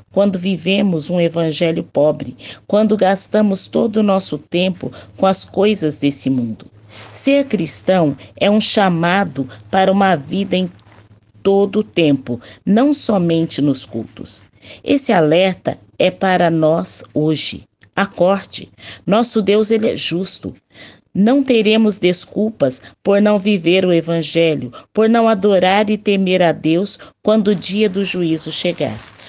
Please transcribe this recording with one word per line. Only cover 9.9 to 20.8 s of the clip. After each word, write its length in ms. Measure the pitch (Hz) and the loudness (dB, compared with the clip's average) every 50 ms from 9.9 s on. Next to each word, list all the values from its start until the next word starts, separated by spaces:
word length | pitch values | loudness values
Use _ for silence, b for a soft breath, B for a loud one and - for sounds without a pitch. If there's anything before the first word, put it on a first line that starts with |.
uma 240 | 190 202 196 190 175 | 2 2 2 2 2
vida 400 | 143 135 156 185 196 196 185 185 | 0 -2 -6 -6 -6 -4 -2 -2
em 140 | 185 185 170 - - _ - - - - _ _ _ _ _ _ - - | -2 -2 -4 -8 -14 _ -20 -20 -20 -20 _ _ _ _ _ _ -4 0
todo 360 | 196 196 196 202 196 196 214 | 2 2 2 2 0 0 -2
o 40 | 214 | -4
tempo, 560 | - - 175 165 147 139 135 - - 123 - B B B B B | -2 0 2 2 2 2 0 -2 -6 -8 -8 B B B B B
não 280 | 185 202 226 277 294 285 | 0 2 4 4 2 0
somente 680 | - - - 214 190 170 170 165 165 165 165 - - | 0 -2 -2 0 0 0 0 0 0 -2 -2 -2 -2
nos 240 | 143 147 131 - - | 0 0 0 -2 -6
cultos. 580 | - - 113 - - - - - - - - - _ B B B B B B | -10 -10 -10 -10 -12 -14 -16 -14 -12 -12 -14 -14 _ B B B B B B
Esse 300 | B - 285 277 - - | B -2 -2 -2 0 0
alerta 640 | 214 175 156 151 160 180 190 190 180 - - 135 - - - _ _ - | 2 2 2 2 2 2 2 0 -2 -4 -6 -8 -8 -8 -12 _ _ 0
é 100 | 185 185 | 0 0
para 400 | 180 - 196 190 185 180 180 165 | 0 -2 -2 0 2 2 2 2
nós 540 | 165 160 156 156 165 175 185 - - - - - - | 2 2 2 2 0 0 -2 -6 -10 -12 -10 -6 -4
hoje. 500 | 151 151 160 156 135 - - - 87 - _ _ _ _ _ - | -2 0 0 0 -2 -2 -4 -6 -8 -14 _ _ _ _ _ -4
Acorde, 760 | 95 98 98 - - 175 185 196 190 - - - - - - _ B B B B B B | -4 -4 -2 -2 0 2 2 0 0 -4 -10 -12 -14 -14 -16 _ B B B B B B
nosso 360 | 170 196 233 240 - - 220 | 0 0 2 2 0 0 -2
Deus, 300 | 190 190 202 214 220 202 | 0 2 2 2 2 0
ele 180 | 226 214 214 - | 0 0 0 -2
é 80 | - | -2
justo. 560 | 147 - - 165 175 190 - - - - - - - _ _ B B | -2 -4 -4 -2 -4 -6 -8 -10 -12 -12 -14 -14 -16 _ _ B B